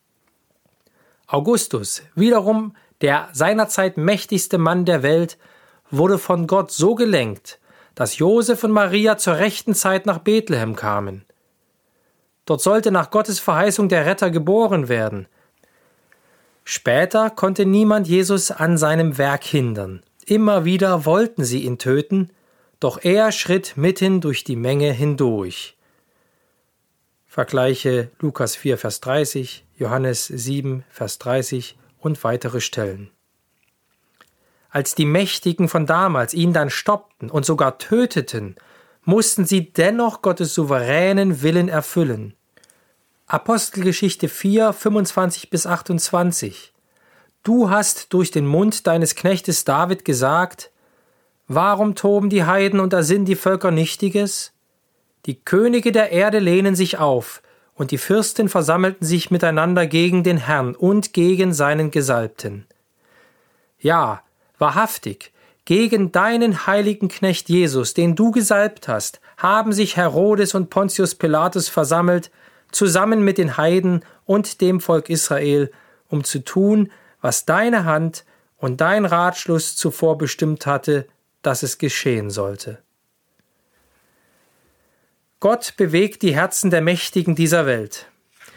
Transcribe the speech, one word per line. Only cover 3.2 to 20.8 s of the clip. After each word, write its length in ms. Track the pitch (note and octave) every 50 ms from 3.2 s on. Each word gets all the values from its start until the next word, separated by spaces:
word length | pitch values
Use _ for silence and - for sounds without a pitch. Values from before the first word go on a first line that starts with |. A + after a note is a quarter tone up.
| - -
seinerzeit 640 | - C3 D#3 F3+ G#3+ A3 G#3+ G#3 - - F#3+ F#3 F#3
mächtigste 600 | E3 D3+ F3+ G#3 F#3+ - - G#3+ F3+ - - - F3
Mann 260 | E3 D#3+ F3 F3+ F3+
der 200 | F3 E3+ D3 B2+
Welt, 340 | C#3 D#3 E3 E3+ E3 - - _ _ _ _ _ _ _ _ _ _
wurde 300 | - C#3 D#3+ F#3 G3+ F3+
von 300 | - - F3+ F3 E3+ D#3
Gott 240 | F#3 G3 F#3+ F#3+
so 240 | - - D#3 G3 A#3+
gelenkt, 640 | A3 A#3+ A3 G3 D3 A#2+ A2 G2+ - - - - - _ _ _ _ _ _ _
dass 240 | - B2+ A2 - -
Josef 460 | D3+ F3+ G#3+ A#3 A3+ A3 A#3+ - -
und 80 | G#3+
Maria 460 | G#3+ G#3+ G3+ F#3 F3+ G#3 G#3+ A3 G#3+ G#3
zur 180 | - F#3+ E3+
rechten 380 | D3+ F#3+ G#3+ - - - - G3+
Zeit 300 | - - F#3+ F#3+ F#3+ F#3+
nach 140 | G#3 F#3 E3
Bethlehem 560 | - G#3+ G#3+ A3 A3 - D#3+ A#2+ A2+ A2 A2
kamen. 500 | - - G#2+ G#2 G2+ G2+ G2 F#2+ G2 - _ _ _ _ _ _ _ _ _ _ _ _ _ _ _ _ _ _ _ _ _ _ _ _
Dort 160 | - D#3+ C#3
sollte 300 | - F#3 G#3 A3 G#3+ A3+
nach 220 | F#3+ F3+ D#3 -
Gottes 260 | - G#3+ G#3+ A3 G3+ -
Verheißung 500 | - - E3+ D#3 F#3+ G#3 G3 - G#3 F#3
der 180 | F#3 E3 D3
Retter 240 | D#3+ G3 - G#3 F3+
geboren 580 | E3 E3 D3+ E3 G3 A3 A#3 G#3 G3 E3 C#3 A#2+
werden. 400 | B2 A#2 A2 G#2+ G#2 G2+ F#2 - _ _ _ _ _ _ _ _ _ _ _ _ _ _ _ _ _ _ _ _ _ _ _ _ _ _ _
Später 680 | - - - - B2+ A#2+ C#3 F3 F3+ - A3 A3 A3
konnte 360 | A3 - - F#3+ F#3+ - G3+
niemand 420 | F#3+ F#3+ G#3 A3 G#3+ G#3+ G#3+ G3 D#3+
Jesus 420 | F3 F#3 F#3+ F#3 G3+ F#3+ - -
an 260 | - - D#3 E3+ F3
seinem 400 | D#3 D#3 D3+ D#3 D#3+ E3 E3 C#3 C3+
Werk 260 | C#3 C#3 C#3 C#3+ -
hindern. 580 | - - C#3+ B2+ A#2+ A2 G#2 G2 F#2+ F#2+ F2+ - _ _ _ _
Immer 380 | - G#3 G#3+ A3 G#3+ G#3 F#3 D#3+
wieder 400 | E3+ F#3 F#3